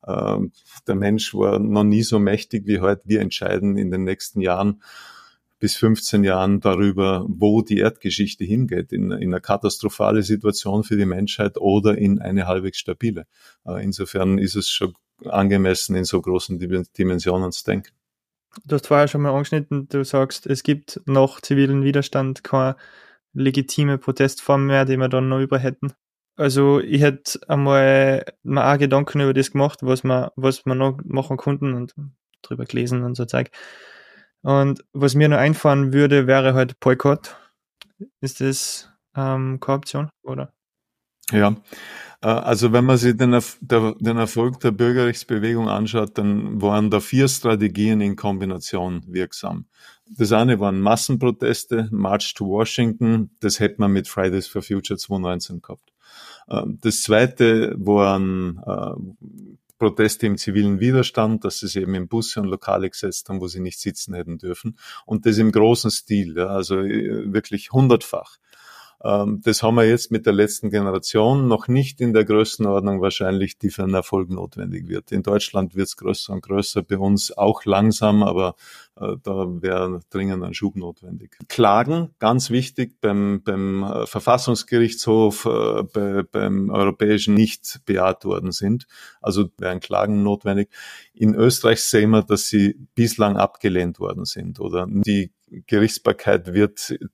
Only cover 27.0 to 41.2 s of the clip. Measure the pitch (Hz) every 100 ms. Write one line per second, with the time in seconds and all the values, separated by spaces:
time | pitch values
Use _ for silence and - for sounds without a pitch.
27 | 147 139 - - - 151 139 139 135 135
28 | 135 135 - - 123 139 127 143 143 135
29 | 143 147 139 135 135 139 139 - 127 127
30 | 135 127 127 - 131 131 - 127 135 135
31 | - 131 135 135 - 139 139 127 123 -
32 | 143 _ _ _ - 120 123 123 120 123
33 | 123 123 120 127 127 - - - - -
34 | - - _ _ 139 139 139 131 - 143
35 | 139 135 151 147 139 156 156 139 139 139
36 | 143 143 127 135 131 131 127 - - 123
37 | 143 143 - - _ _ _ _ - _
38 | 220 _ 135 - 135 135 - - - _
39 | _ - 135 131 131 131 - 139 - 139
40 | 147 _ 131 131 135 _ _ _ _ _
41 | _ _